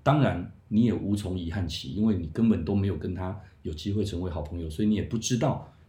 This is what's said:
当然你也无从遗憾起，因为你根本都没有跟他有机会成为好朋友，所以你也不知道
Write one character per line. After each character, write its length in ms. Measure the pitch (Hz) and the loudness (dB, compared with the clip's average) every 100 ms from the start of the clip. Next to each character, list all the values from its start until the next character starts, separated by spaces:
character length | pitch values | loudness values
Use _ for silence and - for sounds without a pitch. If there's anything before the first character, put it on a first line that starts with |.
当 180 | - 147 | 2 4
然 300 | 120 87 92 - - | 4 2 -6 -12 0
你 180 | 107 117 | 4 4
也 80 | |
无 220 | 87 98 101 | 2 0 0
从 220 | 95 92 | 0 -4
遗 140 | 85 | -4
憾 160 | 95 85 | -2 -4
起， 260 | 80 69 | -4 -8
因 120 | 78 110 | 0 2
为 100 | 98 | 2
你 140 | 80 | -2
根 160 | - 113 | 2 4
本 160 | 98 | 4
都 120 | 80 101 | 2 2
没 100 | 98 | 2
有 100 | 85 | -2
跟 200 | - 90 | -4 -4
他 200 | 92 98 - - | -6 -8 -12 -14
有 100 | 92 | -10
机 180 | 80 104 | -6 -4
会 140 | 104 101 | -2 -2
成 160 | 85 | -2
为 80 | 90 | -4
好 140 | 82 | -4
朋 180 | 78 85 | -6 -6
友， 80 | 80 | -8
所 160 | 78 107 | 0 2
以 20 | |
你 60 | |
也 80 | 104 | 2
不 160 | 85 113 | 0 -2
知 180 | - 123 | 0 2
道 380 | 143 101 - - | 2 0 -6 -20